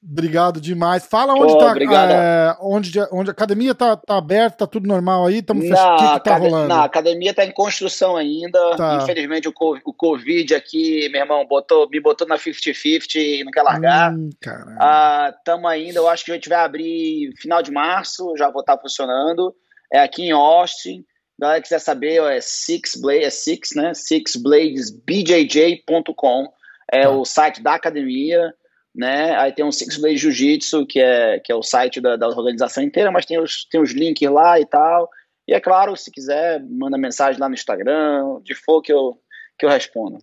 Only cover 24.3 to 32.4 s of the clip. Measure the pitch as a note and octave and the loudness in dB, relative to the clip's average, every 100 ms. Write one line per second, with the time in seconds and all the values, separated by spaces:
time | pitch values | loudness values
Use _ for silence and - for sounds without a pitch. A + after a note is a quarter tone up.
24.3 | B2 B2 D3+ D#3+ C3+ A2+ G#2+ - F#3 E3 | -4 2 4 2 -4 -10 -12 -4 -2 2
25.3 | E3+ D3 D3+ E3+ E3+ - D#3+ D#3 - C3+ | 2 2 4 2 2 -2 -2 -2 -2 0
26.3 | B2 C#3+ _ _ - - C3 C#3 C3+ B2+ | 0 -4 _ _ -20 -2 2 4 2 -2
27.3 | - D3+ D3+ A#2 D#3 E3+ D3 C3+ B2+ D3 | 2 0 0 -2 -2 -2 -4 -6 -4 0
28.3 | E3+ E3 E3 _ _ _ A#2+ B2+ C#3 D#3+ | 0 0 -6 _ _ _ -6 -2 0 0
29.3 | C3 C3+ C3 D3 C#3 - C#3+ D3+ D3 D3+ | 2 0 0 -4 -4 -8 -2 0 0 0
30.3 | B2 C#3 D3+ - D#3 C#3 C3+ B2+ B2 A2+ | 0 0 0 0 -4 -2 2 4 4 2
31.3 | G#2 - A#2 G#2+ B2+ B2+ C3 B2 A#2 A2+ | -2 -4 -6 -2 0 0 -2 -2 0 -2
32.3 | A#2 | -2